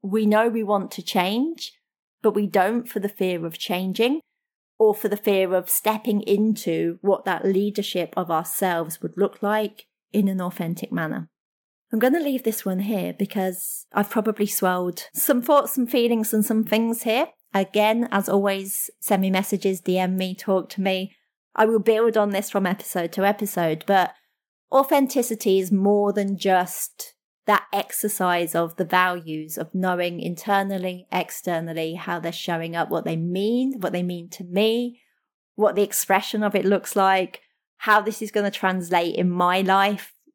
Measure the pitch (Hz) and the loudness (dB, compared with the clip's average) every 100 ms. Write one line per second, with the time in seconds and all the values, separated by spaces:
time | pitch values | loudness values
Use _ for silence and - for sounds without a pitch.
0 | 190 214 208 214 233 220 202 202 185 - | -4 0 4 4 2 0 0 -2 -2 -10
1 | - 190 185 220 311 330 - _ _ _ | -4 0 0 0 -2 -4 -12 _ _ _
2 | _ _ 220 202 202 196 185 240 240 208 | _ _ 0 0 0 2 2 0 -4 -6
3 | 202 - 185 175 165 165 - 185 190 185 | -6 -2 -2 -2 -6 -8 -6 -4 -4 0
4 | 233 311 - _ _ _ _ - 214 202 | 0 0 -6 _ _ _ _ 2 2 4
5 | 202 202 214 196 185 185 185 - 214 214 | -2 -2 2 2 2 0 0 -2 0 -2
6 | 233 208 - 202 220 214 180 165 170 170 | 0 -2 2 2 2 0 -2 -2 -2 -2
7 | 196 185 196 170 190 190 208 202 - 180 | 2 2 2 -2 0 2 0 -2 -4 -4
8 | 165 - 175 165 165 - 190 170 165 - | -4 -4 -2 -2 -2 -2 0 0 -4 -6
9 | 151 - - - 202 214 208 - - _ | -8 -2 -2 0 -2 0 -2 -8 -20 _
10 | _ 208 196 190 180 180 170 175 - 175 | _ 0 2 0 -4 -4 -6 -6 -6 -4
11 | 156 - 160 _ _ _ _ _ - 220 | -4 -6 -10 _ _ _ _ _ -4 2
12 | 254 330 285 262 226 220 196 185 202 202 | 4 2 0 -2 -2 -4 -4 -2 -2 -2
13 | 175 - 196 208 185 185 - - - - | -4 -4 -4 -2 -2 -4 -8 -10 -6 -2
14 | 208 233 214 208 202 - 185 180 180 170 | 0 0 -2 -2 -2 0 0 0 -2 -6
15 | - - - 247 240 285 285 - 240 254 | -10 -4 0 2 4 4 4 -2 0 2
16 | 233 233 214 214 214 220 220 220 226 226 | 4 2 2 0 2 2 2 2 0 -2
17 | 240 233 330 _ _ 196 190 208 214 233 | 0 0 0 _ _ -2 0 2 4 2
18 | 240 196 196 196 202 196 196 - - - | 2 0 2 2 2 -2 -4 -6 -8 -8
19 | - 190 190 196 202 190 196 185 - 185 | 0 2 2 0 0 0 0 -2 0 0
20 | 185 185 185 185 - 190 - - 190 185 | 0 0 -4 -4 0 0 0 -4 -2 -2
21 | 185 _ _ _ _ - 220 226 226 220 | -4 _ _ _ _ 2 4 4 2 4
22 | 233 214 202 196 202 196 185 196 - 180 | 4 4 2 0 -2 -2 0 -2 -4 -4
23 | 170 190 196 202 202 185 165 156 - 196 | -4 0 0 0 -4 -2 -2 -2 2 2
24 | 175 - _ _ _ _ - 262 277 294 | 2 -4 _ _ _ _ 0 2 4 2
25 | 269 262 240 220 208 190 185 196 202 208 | 2 0 -2 -2 2 2 2 2 4 4
26 | 202 202 196 196 196 185 180 - - - | 2 0 -2 -2 2 2 2 -6 -10 -12
27 | - _ _ _ - 202 - 202 - - | -18 _ _ _ 2 2 2 -6 -4 -4
28 | 214 - 185 175 170 170 165 165 165 185 | -4 -2 0 0 0 0 -2 -2 0 2
29 | 185 180 160 156 156 - 160 185 185 180 | 2 -2 -8 -10 -8 -8 -6 -2 0 0
30 | 175 175 175 170 208 196 196 190 185 180 | -2 -4 -8 -6 0 0 0 -4 -6 -8
31 | 180 180 180 - 185 165 165 165 160 170 | -6 -6 -6 -6 -4 -4 -4 -4 -4 -6
32 | 185 175 170 170 - 165 165 170 160 170 | -6 -4 -6 -6 -4 -4 -4 -4 -2 -2
33 | 165 165 170 185 208 240 262 262 185 180 | -2 -2 -2 -2 0 0 0 -2 -4 -2
34 | 180 175 175 - 180 185 220 233 240 240 | -4 -6 -12 -16 -4 0 2 2 -4 -8
35 | _ _ _ _ _ - 208 180 202 - | _ _ _ _ _ 0 0 2 0 -2
36 | - 190 - 214 208 202 190 196 - 208 | 0 0 0 -2 0 0 2 0 0 2
37 | 190 190 180 - _ _ _ - 220 214 | 2 2 -2 -8 _ _ _ -8 2 4
38 | 208 214 214 208 202 - 185 185 170 175 | 2 -6 -4 -2 -2 -2 -2 -2 0 0
39 | 170 - 180 175 180 185 190 190 196 202 | 0 0 0 2 2 2 4 4 4 0
40 | - _ _ | -8 _ _